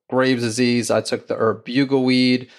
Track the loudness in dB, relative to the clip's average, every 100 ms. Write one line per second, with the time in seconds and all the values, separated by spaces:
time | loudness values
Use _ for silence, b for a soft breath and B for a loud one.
0 | -6 0 0 0 -2 0 2 2 0 -2
1 | -2 -6 -6 -2 -2 -2 -4 -2 0 0
2 | 2 2 2 0 -4